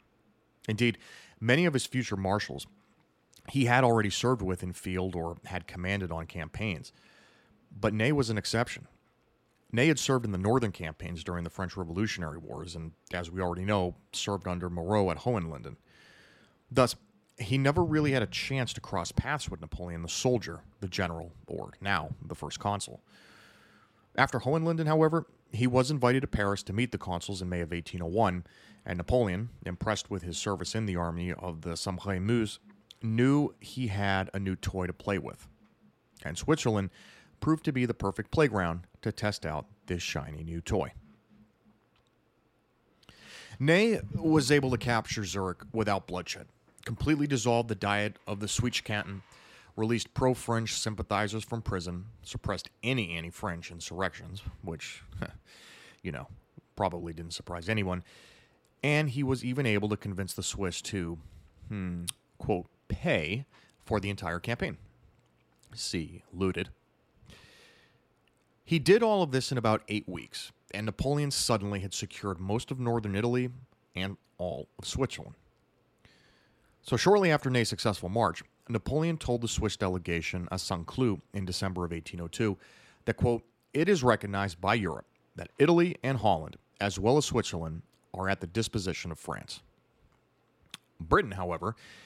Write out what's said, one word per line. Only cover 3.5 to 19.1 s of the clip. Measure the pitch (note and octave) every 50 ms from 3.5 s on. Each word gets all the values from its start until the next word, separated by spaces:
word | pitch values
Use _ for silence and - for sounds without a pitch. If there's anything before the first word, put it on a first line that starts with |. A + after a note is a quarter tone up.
| - C#3 B2
had | A#2+ A#2+ C3 C3
already | A#2+ A#2 A2+ G#2 G2+
served | - - - B2 C3 G#2+
with | G2 F#2 F#2 - F#2
in | F2+ F2
field | - - F#2+ F#2 F#2 F#2 F#2+ F2+
or | E2+ E2 E2+ E2 - -
had | - F#2+ F2 -
commanded | - - F2 F2 F#2 G2+ G2 F#2 D#2+
on | E2 D#2+ E2
campaigns. | - - E2+ D#2 D#2 - - G#2+ G#2+ E2+ C#2+ - - - _ _ - - - - - _ _ _ _ _ _ _ _ -
But | G2+ A2 A2 G#2+
Ney | G#2+ A2 C#3
was | D3+ C#3+ B2 A2+
an | A2
exception. | G#2 - - - A2+ B2 - - - - - - _ _ _ _ _ _ _ _ _ _ _ _ _ _ _
Ney | - A#2 C#3
had | E3 D3+
served | - - - C3+ B2+ A#2
in | G#2+
the | F#2+
northern | F2+ F#2+ G#2+ B2 C3 A#2+ G2+
campaigns | - - F2+ D#2 D2+ - - E2+ F2 E2 D#2+
during | F2+ F2 F2 E2+
the | E2
French | - - F#2+ F2 -
Revolutionary | G2 F2 E2 E2+ F#2+ A2 G#2 - F#2 E2+ D#2 D2
Wars | E2 - - - - E2+ F2 E2+
and, | E2 D#2+ D#2+ - _ _ - -
as | F2 E2+ E2
we | F2+ F#2
already | F#2 F2 F2 F2+ F#2
know, | G#2 G#2+ G2 F2+ F2+ E2+ - _ _ -
served | - - G#2+ G2+ F2 -
under | F#2 F2+ F2 F2+ F2
Moreau | F2 E2+ E2 F#2 G#2+ G#2 G2 F2+
at | D#2 C#2+
Hohenlinden. | - B2+ A#2+ G2+ E2 D#2+ D2+ B1+ A1+ C#2 G#1+ - _ _ _ - - - - - - - - _ - _ _ _ _ _
Thus, | B2+ C3 B2+ A2+ - - _ _ _ _ _ _ _ -
he | A#2 - C3
never | C3+ C3+ C#3 D3+ F3+ F3
really | E3 D3+ D#3 D3+ C#3+
had | C3+ B2+
a | G#2
chance | F#2 - - - - C3+ C3+ A#2+ - -
to | -
cross | - - G2+ F2+ E2+ -